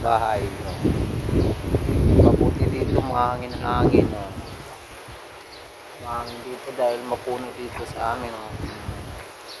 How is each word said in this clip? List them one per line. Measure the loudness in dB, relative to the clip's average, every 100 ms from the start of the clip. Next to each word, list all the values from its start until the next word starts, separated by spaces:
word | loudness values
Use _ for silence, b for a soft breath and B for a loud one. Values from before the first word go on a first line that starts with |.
bahay, | 2 2 2 0
no? | -2 -4 -6 -2 0 2 0 -2 0 2 2 0 0 0 2 4 6 8 8
Mabuti | 8 4 4 2
dito, | 2 2 2
mahangin-hangin, | 2 2 2 0 -4 -4 0 4 6 6 4
no? | 0 -6 -8 -10 -12 -14 -16 -16 -16 -16 -16 -16 -18 -16 -18 -18 -18 -16 -12
Mahangin | -8 -6 -6 -10
dito | -10 -10 -8 0
dahil | 2 2 -2
mapuno | -4 -2 -4 -4 -8
dito | -8 -8 -8 -4
sa | -2 -2
amin, | -4 -8
no? | -10 -8 -8 -8 -10 -10 -10 -12 -14 -16 -16 -16